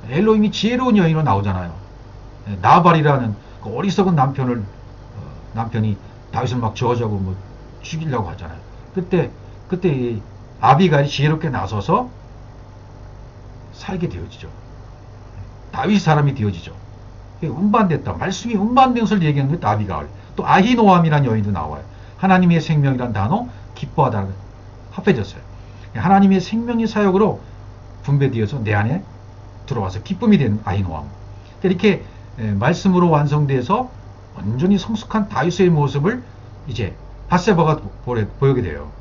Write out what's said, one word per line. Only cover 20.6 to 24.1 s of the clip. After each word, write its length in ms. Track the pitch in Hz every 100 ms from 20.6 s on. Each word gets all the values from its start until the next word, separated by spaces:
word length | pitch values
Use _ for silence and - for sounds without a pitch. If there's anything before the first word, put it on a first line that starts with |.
| 202 240 208 180 160 147 135
여인도 220 | 110 101
나와요. 320 | 90 76 73 - - - -
하나님의 420 | 190 185 175 165
생명이란 520 | - 151 139 127 123
단어, 340 | 101 104 196 247 - - -
기뻐하다 520 | 139 - 131